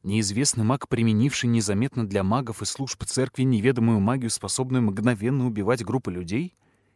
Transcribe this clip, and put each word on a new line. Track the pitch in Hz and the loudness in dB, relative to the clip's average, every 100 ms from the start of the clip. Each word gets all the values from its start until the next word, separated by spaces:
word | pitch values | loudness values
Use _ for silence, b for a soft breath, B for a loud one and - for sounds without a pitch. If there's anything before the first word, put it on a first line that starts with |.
Неизвестный | - 107 101 101 143 117 | 0 0 0 0 0 0
маг, | 107 135 - | 0 0 -2
применивший | 131 113 107 135 - 120 | 2 4 4 2 0 2
незаметно | 117 104 101 135 - | 2 2 0 0 -2
для | 107 98 | -2 0
магов | 95 120 127 110 | 2 0 -2 -6
и | |
служб | - - 135 - | -8 -6 -8 -8
церкви | - - 131 - | -4 -2 -2 0
неведомую | 131 117 117 120 113 110 | 2 4 2 4 4 4
магию, | 98 131 113 | 2 0 -4
способную | - 98 - 127 127 | -6 -6 -4 -2 0
мгновенно | 110 98 113 107 113 139 123 | 0 0 0 0 -2 0 -2
убивать | 104 98 127 | -2 -2 -2
группы | 101 127 - | -2 -4 -4
людей? | 90 87 107 180 _ _ _ _ | -8 -4 -4 -4 _ _ _ _